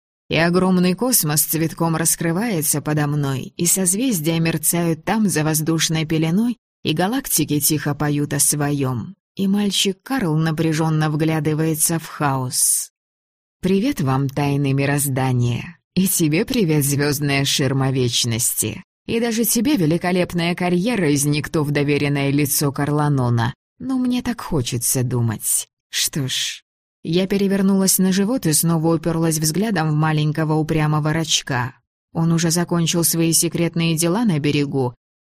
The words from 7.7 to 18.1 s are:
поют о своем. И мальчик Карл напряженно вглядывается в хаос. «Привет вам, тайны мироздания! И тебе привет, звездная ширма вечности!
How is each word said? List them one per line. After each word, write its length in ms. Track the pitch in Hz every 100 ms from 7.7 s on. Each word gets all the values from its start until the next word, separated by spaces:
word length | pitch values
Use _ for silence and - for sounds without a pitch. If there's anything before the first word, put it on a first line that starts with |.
| 151 147 147
поют 400 | 147 147 147 147
о 40 |
своем. 760 | - 151 143 143 135 123 95 190 _ -
И 100 | 196
мальчик 500 | 202 208 190 196 190
Карл 340 | - 269 175 156
напряженно 760 | 160 156 160 156 160 156 156
вглядывается 880 | 151 160 160 151 151 160 156 - 165
в 80 | -
хаос. 840 | - 147 135 127 160 - - - _ _ _ _ _ _ _
«Привет 400 | 180 196 247 294
вам, 280 | 135 135 139
тайны 460 | 143 143 139 139 135
мироздания! 1040 | 139 143 143 131 131 123 120 117 - - _ -
И 120 | 190
тебе 380 | - 160 160 240
привет, 400 | 254 175 156 139
звездная 600 | 143 147 143 147 139 139
ширма 460 | - 135 135 135
вечности! 920 | 131 123